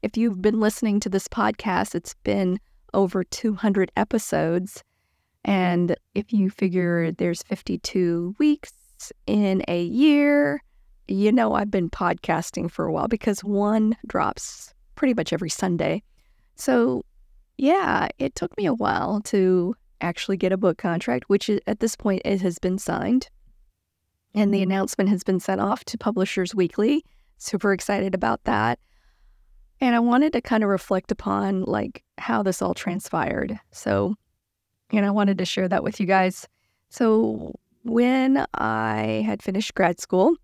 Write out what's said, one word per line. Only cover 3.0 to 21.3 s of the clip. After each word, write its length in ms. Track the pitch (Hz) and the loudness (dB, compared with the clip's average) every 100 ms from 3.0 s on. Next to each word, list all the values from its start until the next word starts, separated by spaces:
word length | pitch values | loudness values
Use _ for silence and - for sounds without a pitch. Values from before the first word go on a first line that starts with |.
| 196 190 | 0 0
two 300 | 180 - 226 | -4 -4 -4
hundred 360 | 202 220 196 185 - | 0 0 2 0 0
episodes. 880 | - 226 - 151 160 175 185 - _ _ _ _ _ _ - | -2 -2 -2 0 0 0 -4 -12 _ _ _ _ _ _ -2
And 500 | 196 180 175 175 175 _ | 2 2 2 0 -2 _
if 160 | - 208 | -8 -2
you 200 | 214 190 | 0 0
figure 600 | - 190 180 175 170 165 | 0 -2 0 0 0 -2
there's 320 | 165 175 170 | -2 -4 -4
fifty-two 960 | - 202 - 190 - 190 175 170 175 208 | -8 -10 -6 -8 -4 0 0 0 -4 0
weeks 320 | 302 302 - - _ _ - - - | 0 0 -4 -20 _ _ -20 -16 -2
in 380 | 208 202 190 - | 2 2 0 0
a 160 | 175 | -2
year, 800 | 175 226 302 294 285 285 285 285 _ _ _ _ - | -2 4 6 6 6 4 2 0 _ _ _ _ -6
you 240 | 190 208 | 2 4
know 220 | 247 226 | 4 4
I've 160 | 202 202 | 0 0
been 180 | 196 170 | -2 -2
podcasting 840 | - 175 - - 160 165 - 170 | -2 -2 -2 -2 -2 -2 -6 -8
for 140 | - | -4
a 80 | - | -4
while 160 | 160 - | -2 -2
because 340 | 226 - 202 | -2 -2 -2
one 540 | 202 202 208 220 214 233 - | -2 0 2 2 2 0 -4
drops 680 | - - - - - - _ _ | -4 -2 -4 -12 -16 -20 _ _
pretty 200 | - 269 | -2 0
much 180 | 226 160 | 0 -2
every 160 | 156 160 | -4 -4
Sunday. 540 | - 190 170 156 165 _ _ _ _ _ | -4 -2 0 0 -2 _ _ _ _ _
So, 520 | _ - 254 - 123 - _ _ - _ - | _ 0 2 2 -2 -6 _ _ -20 _ -2
yeah, 520 | 269 370 381 - - - | 2 2 2 0 -2 -4
it 160 | 269 | -6
took 220 | - 349 - | -4 -8 -2
me 80 | 381 | -2
a 80 | |
while 480 | 233 98 - - 208 | 0 0 0 -2 -4
to 520 | 214 202 185 185 175 233 _ _ | 0 2 4 2 0 -6 _ _
actually 340 | 170 170 - 190 | -6 -6 -4 -2
get 160 | 185 | 0
a 60 | 185 | 2
book 180 | 214 - | 2 0
contract, 480 | 185 170 - 123 | -2 -2 -2 -4
which 200 | - | 2